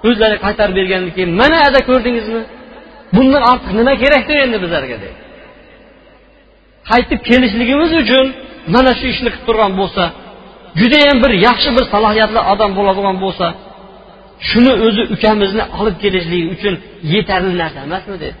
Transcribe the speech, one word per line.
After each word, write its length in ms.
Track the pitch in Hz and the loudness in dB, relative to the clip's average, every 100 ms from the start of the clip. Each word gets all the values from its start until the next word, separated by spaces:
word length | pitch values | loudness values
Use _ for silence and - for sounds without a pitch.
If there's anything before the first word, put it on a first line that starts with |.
o'zlari 340 | 220 220 220 208 | 0 2 0 0
qaytarib 380 | 196 208 202 185 | -4 0 0 0
bergandan 360 | 190 185 180 | -2 -2 -4
keyin, 180 | 175 180 | -4 -2
mana, 260 | 175 277 330 | 2 2 4
ada, 180 | 285 269 | 4 2
ko'rdingizmi? 640 | 254 254 233 240 214 226 226 - - - - - - | 2 0 0 -4 -4 -8 -10 -18 -20 -20 -20 -20 0
Bundan 340 | 190 262 285 | 2 4 4
ortiq 280 | 240 247 - | 2 0 -2
nima 200 | 202 247 277 | 0 2 2
kerakdir 420 | 269 285 269 294 | 2 2 2 -2
endi 200 | 262 220 | 0 -2
bizlarga?" 380 | 175 160 131 113 | -4 -4 -6 -12
dedi. 200 | 98 - - - - - - - - - - _ _ _ _ _ _ _ - | -14 -18 -20 -20 -20 -20 -20 -20 -20 -20 -20 _ _ _ _ _ _ _ 0
Qaytib 340 | 240 - 262 | 0 0 -4
kelishligimiz 680 | - 247 247 214 240 277 330 | 2 2 2 0 0 0 2
uchun 320 | 330 220 262 262 262 - - - | 0 2 2 0 -4 -18 -16 0
mana 240 | 226 262 | 2 2
shu 120 | 240 262 | 2 -4
ishni 220 | - 240 | -4 -4
qilib 160 | - - | -4 -2
turgan 260 | 220 208 | 0 0
bo'lsa, 300 | 190 190 196 233 - - - - - - 156 | 0 -4 -2 -4 -6 -20 -20 -20 -20 -10 0
judayam 420 | 233 294 285 269 | 2 4 4 4
bir 120 | 262 190 | 2 4
yaxshi, 320 | 226 233 302 | 2 2 0
bir 140 | 240 240 | 0 0
salohiyatli 540 | 202 220 214 214 226 | 0 2 2 0 0
odam 280 | 185 202 214 190 | 0 0 0 0
bo'ladigan 420 | 202 190 196 190 | 0 0 -2 -2
bo'lsa, 280 | 190 180 170 165 - - - - - - - - | -6 -4 -6 -6 -20 -20 -20 -20 -20 -20 -20 -12
shuni 320 | - 220 254 233 | -2 4 4 4
o'zi 240 | 220 208 214 | 2 0 -4
ukamizni 540 | 208 214 214 196 214 - | 0 0 0 0 -2 -6
olib 240 | - 214 170 | -4 -4 -2
kelishligi 500 | 202 185 165 175 165 | -2 -2 -2 -4 -4
uchun 240 | 190 208 185 - - | -4 -6 -6 -12 -10
yetarli 500 | 151 196 202 190 190 180 | -2 -2 0 -2 -2 -4
narsa 220 | 160 143 | -6 -8
emasmi, 360 | 139 185 208 190 | -10 -10 -10 -12
dedi. 200 | 147 - | -12 -14